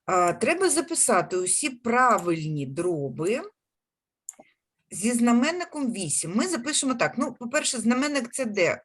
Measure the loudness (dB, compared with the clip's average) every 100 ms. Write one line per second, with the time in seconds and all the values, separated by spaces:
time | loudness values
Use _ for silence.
0 | 0 2 2 2 0 2 2 2 0 0
1 | 2 2 2 -2 0 -2 -2 -4 0 4
2 | 4 4 2 -2 -2 -4 -4 -4 -2 -2
3 | -4 -4 -2 -2 -6 -16 _ _ _ _
4 | _ _ -20 -20 _ _ _ _ _ -4
5 | -2 2 4 4 4 0 -6 -4 -4 -4
6 | -4 -4 -2 -2 0 -2 -2 -2 -2 0
7 | 0 0 -4 -6 -4 -2 -2 0 0 2
8 | 0 -2 -4 -6 -4 2 2 2